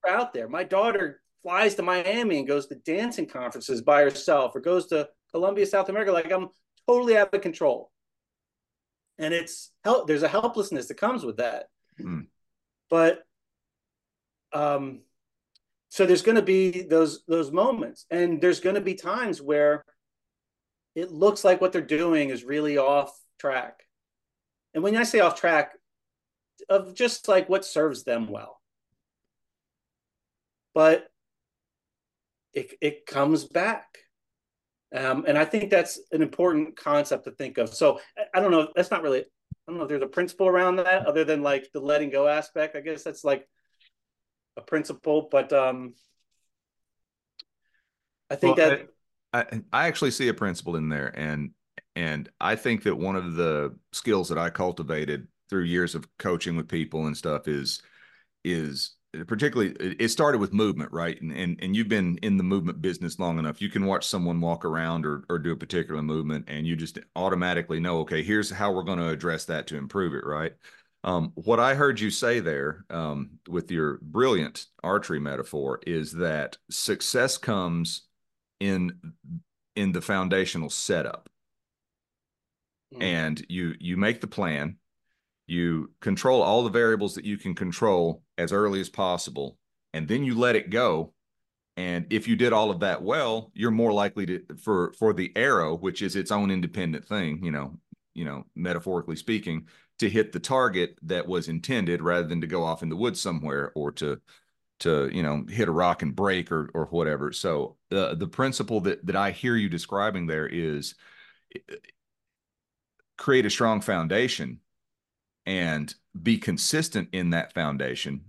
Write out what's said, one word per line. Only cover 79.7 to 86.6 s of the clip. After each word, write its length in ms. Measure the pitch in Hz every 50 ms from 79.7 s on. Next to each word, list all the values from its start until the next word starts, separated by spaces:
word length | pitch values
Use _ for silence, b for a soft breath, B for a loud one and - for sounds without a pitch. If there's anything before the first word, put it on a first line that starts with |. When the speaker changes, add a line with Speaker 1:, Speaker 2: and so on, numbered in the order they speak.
| _
Speaker 2:
in 160 | 104 101 95
the 100 | 87 92
foundational 720 | 87 - 101 95 92 90 95 95 92 90 - 87 80 71
setup. 580 | - - - - 98 85 73 60 - - _ - _ _ _ _ _ _ _ _ _ _ _ _ _ _ _ _ _ _ _ _ _ _ _ _ _ _ _ _ _ _ _ _ -
Speaker 1:
Mm. 80 | - -
Speaker 2:
And 440 | 92 87 82 80 78 76 76 - _
you, 260 | 87 90 90 85 80 -
you 160 | - 85 92
make 240 | 92 101 107 120 117
the 80 | - -
plan, 480 | - - 98 85 76 71 71 78 98 _ _ _ _ _ _ _ _ _ _ _ _ _ _ -
you 420 | 85 87 87 85 82 80 78 - _ _
control 400 | - 113 101 - - 131 131 123
all 220 | 87 80 104 117